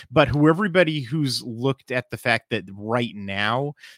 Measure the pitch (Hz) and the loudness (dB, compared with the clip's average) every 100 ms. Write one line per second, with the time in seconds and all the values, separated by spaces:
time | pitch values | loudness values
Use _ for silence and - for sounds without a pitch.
0 | - 135 131 143 151 165 208 175 160 151 | 0 2 4 6 4 4 2 2 2 0
1 | 117 160 139 117 120 113 131 131 - 123 | -4 -2 -2 -4 -6 -4 -2 -2 -4 -6
2 | - 113 127 113 - 113 95 98 104 120 | -4 -6 0 0 0 -6 -6 -12 -4 -2
3 | 120 101 98 98 104 120 143 - - | -2 -6 -8 -2 0 -2 -4 -10 -20